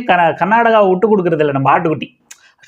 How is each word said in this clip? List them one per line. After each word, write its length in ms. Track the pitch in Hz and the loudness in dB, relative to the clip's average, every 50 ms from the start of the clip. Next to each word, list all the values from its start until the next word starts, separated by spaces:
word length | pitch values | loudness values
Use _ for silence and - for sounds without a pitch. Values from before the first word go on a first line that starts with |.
| 247 | 0
க-, 300 | - 180 175 170 165 143 - | 0 0 2 0 0 0 -2
கர்நாடகாவை 500 | 175 180 226 233 233 233 226 214 208 190 | -2 0 0 2 2 2 2 2 2 2
விட்டு 200 | 185 180 226 214 | 2 0 0 0
கொடுக்கறது 360 | 214 202 175 175 165 151 151 | 0 0 0 0 0 0 0
இல்ல 80 | 147 | -2
நம்ம 180 | 135 135 135 139 | -2 -2 0 0
ஆட்டுக்குட்டி. 360 | 147 185 170 165 156 120 - - _ _ _ - - _ _ _ _ _ _ | 0 0 0 -4 -6 -6 -10 -14 _ _ _ -20 -20 _ _ _ _ _ _